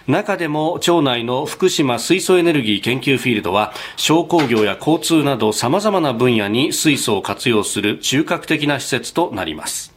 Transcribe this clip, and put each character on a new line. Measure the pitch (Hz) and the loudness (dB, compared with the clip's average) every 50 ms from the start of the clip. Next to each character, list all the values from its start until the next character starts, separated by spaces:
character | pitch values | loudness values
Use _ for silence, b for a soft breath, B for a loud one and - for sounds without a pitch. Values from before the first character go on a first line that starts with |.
| B - | B 0
中 | 135 180 208 208 196 | 0 0 0 -2 -4
で | 175 175 156 | -4 -2 -4
も | 151 151 156 160 180 - | -2 -2 -2 -2 -4 -2
町 | - 170 175 170 | 0 2 2 4
内 | 147 135 123 120 113 | 4 2 0 -2 -2
の | 120 127 131 151 | -2 -4 -4 -4
福 | - - - - 180 | -6 -4 -2 0 0
島 | - - 156 131 120 113 | 0 2 0 0 0 -2
水 | - - - 190 | 0 0 0 0
素 | - - 185 180 | 4 4 4 4
エ | 165 | 4
ネ | 170 165 | 4 2
ル | 147 117 | 2 2
ギ | 107 104 | 0 0
ー | 95 - | 0 0
研 | 110 123 - | -2 -4 -2
究 | - 147 135 123 | 0 0 0 0
フ | - | 2
ィ | 131 120 | 0 0
ー | |
ル | 104 - | 0 0
ド | 87 92 | 0 0
は、 | 101 - - B B B B B | 0 0 0 B B B B B
商 | B - - 151 165 165 | B 0 2 2 2 2
工 | 160 175 170 147 123 | 2 2 2 2 2
業 | 123 110 107 | 2 2 2
や | 101 98 | 2 0
交 | - - 151 156 165 | -2 0 0 0 0
通 | - - 165 156 143 | 2 2 2 2 2
な | 139 139 | 2 0
ど | 110 110 107 104 | 0 0 0 0
様 | - - 120 147 202 | 0 0 0 0 0
々 | 208 220 208 185 | 0 0 0 0
な | 160 143 120 | 0 0 0
分 | 113 127 127 120 | 2 2 2 4
野 | 110 104 98 | 2 0 0
に | 107 120 139 - - | 0 0 0 0 -2
水 | - - 156 139 | 0 2 2 2
素 | 123 - - 110 98 | 2 0 0 0 0
を | - | 0
活 | - 101 - - 127 | -4 -6 -2 0 2
用 | 117 107 98 | 2 2 0
す | - - 104 | 0 -4 -2
る | 98 104 113 - | -2 -2 -2 -2
中 | - - 127 139 165 | -4 -2 0 0 0
核 | - 180 160 - | 0 -2 -4 -2
的 | - 160 156 151 | -2 -2 0 0
な | 147 147 131 | -2 -2 -2
施 | - - | -2 -4
設 | - 120 113 - - | -4 -4 -4 -4 -2
と | - 170 - - | -2 -2 -2 -2
な | 98 92 | -6 -6
り | 80 76 | -6 -8
ま | 78 - | -10 -10
す。 | - - - - - _ | -8 -8 -10 -12 -14 _